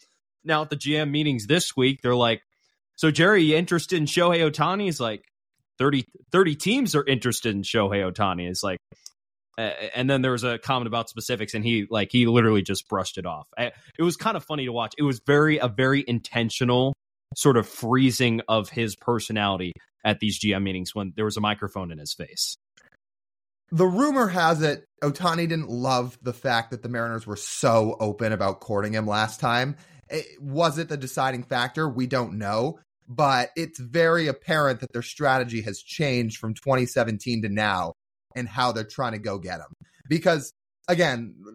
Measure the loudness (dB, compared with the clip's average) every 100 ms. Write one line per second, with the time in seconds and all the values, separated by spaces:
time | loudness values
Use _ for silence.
0 | _ _ _ _ -2 -2 -2 -6 -2 0
1 | 0 0 0 -2 2 0 2 2 2 2
2 | 0 2 2 0 -6 _ _ _ _ 0
3 | 2 4 6 6 4 4 2 -2 0 0
4 | 0 2 2 4 2 2 0 0 -2 -2
5 | -4 -6 _ _ _ _ _ -2 2 2
6 | -2 -10 _ 2 4 2 0 0 2 2
7 | 2 0 0 -2 -2 -2 -2 0 0 0
8 | -2 -2 -2 -2 -6 -6 -6 -6 -10 -20
9 | -20 -20 _ _ _ -8 -8 -8 -8 -2
10 | 0 2 2 0 -2 -4 -4 -4 -2 -4
11 | -4 -8 -6 -6 -4 -4 0 0 0 -2
12 | 0 4 6 6 6 4 2 -4 -4 -4
13 | -4 -6 -8 -10 -12 -8 -8 -8 -16 -2
14 | -2 0 -2 -4 -4 -6 -4 -4 -4 0
15 | 0 0 4 4 6 2 0 2 2 2
16 | 0 -2 -2 -2 -2 0 2 4 2 0
17 | _ _ _ 0 4 4 2 -4 -2 4
18 | 4 4 2 0 0 0 0 -2 -4 -4
19 | -2 -2 -2 -2 0 -2 -4 -10 _ _
20 | -2 0 0 0 0 0 0 -4 -6 -6
21 | -6 -4 -4 -2 -2 -2 -6 -8 -10 -10
22 | -12 -12 -12 -6 -6 -8 _ _ _ _
23 | _ _ _ _ _ _ _ 2 2 4
24 | 2 2 0 2 2 2 0 -2 -8 _
25 | -2 0 0 0 0 -2 -4 -4 0 0
26 | -2 -6 -10 -6 -2 -2 -2 -8 -8 -4
27 | -4 -6 -8 -10 -8 -2 4 4 4 0
28 | -2 -2 -2 0 0 -2 -4 -2 -2 -2
29 | 0 0 -2 -2 0 0 0 -6 -14 -20
30 | -12 -10 -10 -14 -6 0 0 0 -6 -8
31 | -6 -2 -2 -2 -4 -2 -2 -2 -2 -2
32 | -2 0 -2 -4 -2 0 -2 -4 _ _
33 | -12 0 2 2 0 -4 -8 -10 -4 2
34 | 4 4 0 -2 -2 2 2 0 -6 -8
35 | -10 -2 2 2 0 -4 -6 -10 -10 -4
36 | -2 0 -2 -4 -8 -6 0 0 2 0
37 | 0 -2 -4 -4 -2 0 0 0 -4 -8
38 | _ _ _ -10 -8 0 0 0 -6 -6
39 | -6 -6 -6 -8 -8 -12 -12 -20 -20 _
40 | -4 0 2 2 -2 -14 _ _ 0 2
41 | 2 0 -6 -14 -20